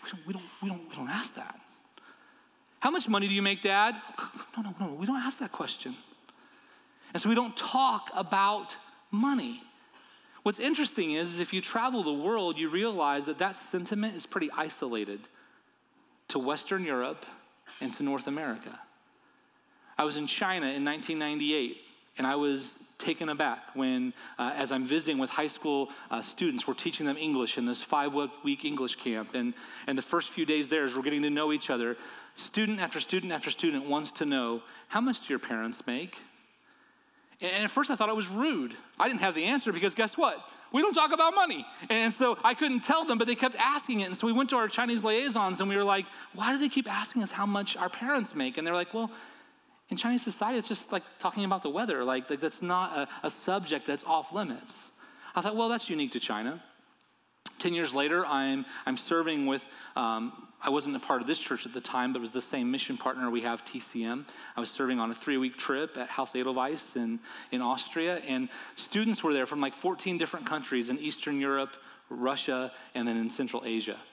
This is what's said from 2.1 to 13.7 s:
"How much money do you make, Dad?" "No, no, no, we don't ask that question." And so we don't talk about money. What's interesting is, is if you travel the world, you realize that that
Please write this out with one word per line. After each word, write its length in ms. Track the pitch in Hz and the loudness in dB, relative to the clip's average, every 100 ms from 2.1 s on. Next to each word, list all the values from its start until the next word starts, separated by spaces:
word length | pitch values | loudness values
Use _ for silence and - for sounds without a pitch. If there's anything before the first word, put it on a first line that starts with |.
| - - - _ _ _ _ | -20 -20 -20 _ _ _ _
"How 120 | 254 | 2
much 160 | 339 240 | 2 2
money 200 | 202 202 | 2 4
do 60 | |
you 80 | 196 | 2
make, 220 | 196 196 | 2 2
Dad?" 320 | 196 196 220 214 - - - - - - | 4 6 4 2 -8 -10 -10 -10 -10 -6
"No, 60 | |
no, 140 | 208 180 | -6 -4
no, 140 | 185 | -6
we 140 | 143 196 | -2 0
don't 100 | 269 | 0
ask 220 | 247 - | -2 -4
that 120 | 233 | -8
question." 460 | - 139 - - - - - - - - - - - _ _ - | -6 -6 -6 -8 -10 -14 -20 -20 -20 -20 -20 -20 -20 _ _ -6
And 100 | 170 | 0
so 60 | 208 | 4
we 60 | |
don't 240 | 233 240 - | 4 2 -4
talk 540 | - 254 269 214 - | 0 4 4 4 -2
about 640 | - 185 196 196 208 - - - - _ | -4 0 4 4 4 -4 -14 -16 -20 _
money. 540 | 202 269 269 131 120 - - - - - - - - | 2 4 2 0 -8 -14 -20 -20 -20 -20 -20 -20 -2
What's 160 | 208 202 | -2 2
interesting 520 | 269 302 285 - 165 | 0 2 0 2 0
is, 220 | 151 175 | 2 0
is 60 | 170 | -2
if 140 | 170 | 0
you 60 | 190 | -2
travel 420 | - 226 247 254 | 0 0 2 2
the 100 | 156 | 0
world, 440 | 143 165 226 180 156 | 0 0 2 0 0
you 120 | 156 | 0
realize 560 | 170 226 196 143 143 143 | 2 0 2 2 2 -2
that 140 | 143 | 0
that 180 | 190 185 - | -2 -2 -4